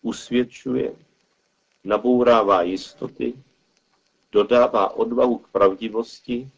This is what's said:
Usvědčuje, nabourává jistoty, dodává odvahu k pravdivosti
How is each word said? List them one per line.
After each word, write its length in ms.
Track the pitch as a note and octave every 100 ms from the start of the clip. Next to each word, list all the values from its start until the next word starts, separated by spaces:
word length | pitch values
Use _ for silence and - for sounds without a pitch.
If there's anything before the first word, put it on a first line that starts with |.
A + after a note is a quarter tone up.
Usvědčuje, 920 | A2+ A2 - B2 A#2+ - - B2+ C3+ - _ _ _ _ _ _ _ _
nabourává 760 | F#2+ G#2 A#2 B2 A#2+ A#2 G2+ F#2+
jistoty, 720 | F2 F#2 - - - - B2 B2+ _ _ _ _ _ _ _ _ _
dodává 580 | G#2 G2+ A#2+ A#2+ A2+ F#2+
odvahu 480 | - A2+ A#2+ B2+ A#2
k 100 | -
pravdivosti 1000 | G2 G2 F#2+ A2 G#2+ A#2+ - - A#2+ C3+